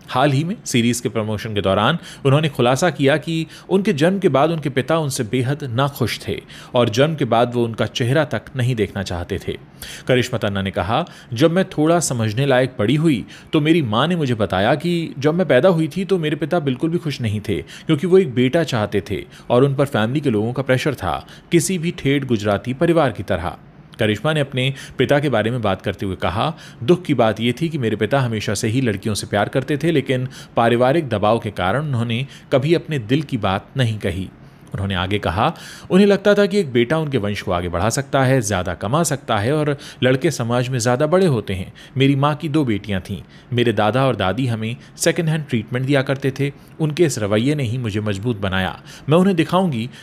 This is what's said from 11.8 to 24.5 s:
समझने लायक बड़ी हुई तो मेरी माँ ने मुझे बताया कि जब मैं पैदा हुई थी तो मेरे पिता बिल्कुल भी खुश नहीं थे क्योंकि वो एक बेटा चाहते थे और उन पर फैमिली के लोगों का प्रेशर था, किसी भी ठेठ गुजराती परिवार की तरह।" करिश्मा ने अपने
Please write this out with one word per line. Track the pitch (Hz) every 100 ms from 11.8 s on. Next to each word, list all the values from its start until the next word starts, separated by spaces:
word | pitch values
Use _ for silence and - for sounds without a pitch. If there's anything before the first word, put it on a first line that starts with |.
| 156 170
समझने | 160 123 107 107 143
लायक | 127 131 -
बड़ी | 107
हुई | 147 165 113 - - -
तो | 160
मेरी | 151 170
माँ | 123 107 156
ने | 175
मुझे | 135
बताया | 113 101 92 107
कि | 147 175 170 165 -
जब | 151
मैं | 170 180
पैदा | 127 185
हुई | 165 156 175
थी |
तो | 185 190
मेरे | 151 151
पिता | 151 175
बिल्कुल | 139 123 165
भी | 170
खुश | 160 135
नहीं | 113 104
थे | 104 82
क्योंकि | - - - 160 180
वो | 190
एक | 170
बेटा | 117 127 170
चाहते | 156 120 101 101 -
थे | 87 - - -
और | 123
उन | 139
पर | 135
फैमिली | 139 110 110 147
के | 135
लोगों | 104 113
का | 123
प्रेशर | 131 127 156
था, | 120 90 69 - - -
किसी | 170 - 185
भी | 165
ठेठ | - 139 143
गुजराती | 131 110 104 101 120
परिवार | 127 170 165 135
की | 107
तरह।" | 95 87 85 - - - - -
करिश्मा | 110 104 156
ने | 156
अपने | 135